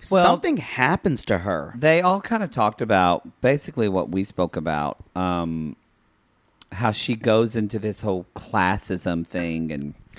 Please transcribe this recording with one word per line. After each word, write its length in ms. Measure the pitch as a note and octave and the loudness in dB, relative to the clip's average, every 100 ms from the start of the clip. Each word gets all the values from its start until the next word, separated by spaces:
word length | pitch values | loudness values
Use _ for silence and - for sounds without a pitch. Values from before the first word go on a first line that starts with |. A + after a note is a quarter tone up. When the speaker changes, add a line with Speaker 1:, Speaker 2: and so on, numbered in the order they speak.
| - | 0
Speaker 1:
Well, 140 | F#3+ | 4
Speaker 2:
Something 340 | F3+ - F4 B3+ | 6 4 0 -2
happens 680 | A#2 - C3 F#3 G3 B2+ - | -4 0 2 2 0 0 0
to 120 | G2 | -2
her. 340 | F#2+ E2+ C#2+ A#2+ | 0 -4 -4 0
Speaker 1:
they 260 | D3+ E3 | 4 4
all 180 | F3+ G3 | 4 0
kind 220 | - A3+ | 0 -4
of 80 | F#3+ | -2
talked 320 | - G#2+ - | 0 0 0
about 580 | A2+ G2 F2+ F2 - - | 2 4 4 2 -2 -2
basically 480 | B2 C#3+ - - G#2+ | 0 2 -2 -2 0
what 220 | F#2 C2+ | 0 0
we 140 | F#2 | -2
spoke 320 | F#2+ - F2 - | -2 -2 -2 -2
about, 420 | D#2 D2+ D2 - - F#2 | -2 -2 -2 -6 -8 -4
um, 600 | F#2 F2 E2 D#2+ D#2 - _ _ _ _ _ _ _ - - | -2 -2 -2 -4 -6 -10 _ _ _ _ _ _ _ -20 -14
how 200 | F#2 A#2 | -4 -2
she 220 | A2 - | -2 -4
goes 420 | A2+ A#2 A2 A#2 A#2 | -2 2 4 2 0
into 220 | G#2 A2 | -4 -4
this 220 | G#2+ G2+ | -6 -4
whole 240 | A2 F#2 F2+ | -4 -4 -6
classism 920 | - - G#2 F#2 G2 - F2+ F2+ E2+ E2 | -14 -4 0 2 0 -4 -6 -2 -4 -4
thing, 440 | F#2 E2+ D#2+ D#2+ | -6 -4 -4 -4
and 220 | D2 C#2+ - - | -6 -10 -14 -20